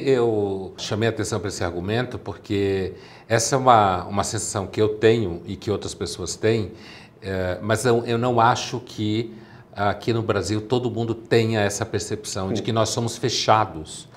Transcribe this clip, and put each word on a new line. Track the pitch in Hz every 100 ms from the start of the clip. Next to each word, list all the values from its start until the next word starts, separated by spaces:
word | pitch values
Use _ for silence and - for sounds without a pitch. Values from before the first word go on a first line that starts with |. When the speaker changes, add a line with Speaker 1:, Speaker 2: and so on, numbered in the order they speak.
| 135
Speaker 1:
eu | 127 117 107 101 95 92 -
chamei | - 104 113
a |
atenção | 110 101 104
pra | 101
esse | -
argumento | 90 87 92 113 123 98
porque | - - - 101 98 95 92 - - - -
essa | 117 - 135
é |
uma, | 127 117 98 90
uma | 90 101
sensação | 95 107 - 107 92
que | -
eu | 107
tenho | - 110 117 98 85 -
e | 95
que | -
outras | 98 90
pessoas | - 92 - 87 -
têm, | 107 113 92 - - - - -
é, | 95 95 90 90
mas | 104 110 127
eu, | 117 117
eu | 117
não | 127 117
acho | 117 120 - 123
que | - - 107 110 113 - - - -
aqui | - 101 95 -
no | 117
Brasil | 107 101 90 107
todo | 107 127 120
mundo | 107 117
tenha | 110 - 117 113 110
essa | 101 - 110
percepção | 104 - 104 - 101 95
de | 101
Speaker 2:
Sim. |
Speaker 1:
que | 117
nós | 110 107
somos | - 117 -
fechados. | 127 - - 107 104 80 78 - -